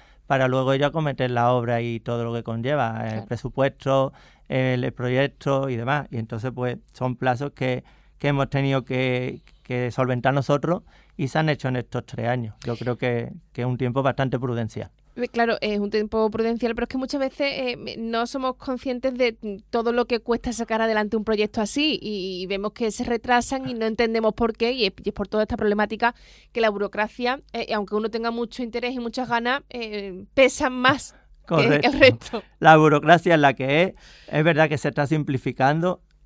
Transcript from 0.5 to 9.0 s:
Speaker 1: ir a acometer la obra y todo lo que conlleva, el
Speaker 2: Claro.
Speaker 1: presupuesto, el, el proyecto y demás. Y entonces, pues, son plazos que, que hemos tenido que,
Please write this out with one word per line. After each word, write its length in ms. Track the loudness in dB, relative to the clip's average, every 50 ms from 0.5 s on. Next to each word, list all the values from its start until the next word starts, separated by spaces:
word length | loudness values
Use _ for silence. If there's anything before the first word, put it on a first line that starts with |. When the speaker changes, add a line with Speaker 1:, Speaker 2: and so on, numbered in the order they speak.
| 2 2 2 2 2
Speaker 1:
ir 120 | 2 2
a 20 |
acometer 420 | 0 0 0 -2 -2 -2 -2 -2 0
la 220 | 0 2 2 2
obra 300 | 2 2 0 0 -2 -2
y 180 | -2 -2 -4 -6
todo 240 | -6 -4 -4 -4 -4
lo 100 | -4 -4
que 100 | -6 -6
conlleva, 580 | -6 -6 -4 -2 -2 0 0 0 -2 -2 -4 -6
el 60 | -6
Speaker 2:
Claro. 160 | -6 -6 -6
Speaker 1:
presupuesto, 840 | -6 -8 -6 -8 -6 -2 0 0 0 0 -2 -2 0 2 2 2 0 -4 -10 -20 -20 _ _ -10
el, 360 | -4 -2 0 0 0 0 0 -2
el 100 | -4 -4
proyecto 760 | -4 -4 -2 0 0 0 0 -2 -4 -2 -2 0 0 0 -2
y 60 | -4
demás. 320 | -4 -2 -2 -2 -2 -4 -6
Y 80 | -8
entonces, 340 | -8 -8 -6 -6 -6 -6 -6 -6
pues, 220 | -4 -4 -4 -4 -6 -12 _ -10
son 220 | -6 -4 -4 -4
plazos 360 | -2 0 0 0 0 -2 -8
que, 320 | -6 -4 -2 -2 -2 -4 -6 -12 _ _ _ _ _
que 100 | -4 -2 0
hemos 200 | 2 0 0 0
tenido 360 | 0 0 0 2 0 0 -2
que, 560 | -2 -2 -2